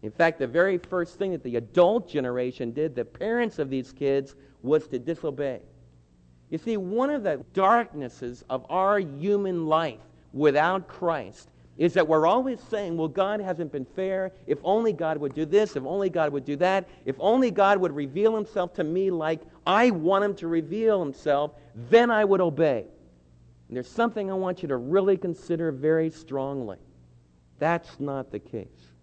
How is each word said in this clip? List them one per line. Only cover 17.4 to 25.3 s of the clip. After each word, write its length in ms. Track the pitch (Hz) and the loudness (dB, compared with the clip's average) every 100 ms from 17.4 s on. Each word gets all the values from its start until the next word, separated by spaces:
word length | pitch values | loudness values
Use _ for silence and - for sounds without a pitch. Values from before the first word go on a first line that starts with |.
| 254 | 2
God 300 | 190 196 202 | 4 4 4
would 120 | 180 | 2
reveal 440 | 143 143 147 220 220 | -2 -6 2 2 2
himself 380 | 208 202 180 - | -4 -4 -4 -4
to 80 | |
me 260 | 151 175 190 | -2 0 0
like 320 | 175 156 165 - - - | 0 -2 -4 -8 -8 0
I 240 | 196 247 | 4 4
want 340 | 185 160 196 | 2 2 2
him 120 | 208 196 | 0 -4
to 120 | 165 | -2
reveal 520 | 165 147 202 226 208 | -4 -2 -2 2 2
himself, 540 | 156 131 156 143 151 - - - 120 | 0 -4 0 0 0 -8 -20 -18 6
then 220 | 233 240 | 6 6
I 120 | 220 | 4
would 160 | 208 190 | 4 4
obey." 460 | 180 143 160 120 95 - - _ _ - - _ _ | 2 2 2 2 -4 -18 -20 _ _ -20 -20 _ _
And 80 | 123 | -10
there's 140 | 123 | -8
something 400 | - 233 214 196 | -2 -2 0 -4
I 40 | 190 | -4
want 260 | 185 180 | -4 -4
you 80 | 156 | -4
to 80 | 127 | -4
really 400 | 123 185 190 190 | 2 2 4 0
consider 540 | 185 | 0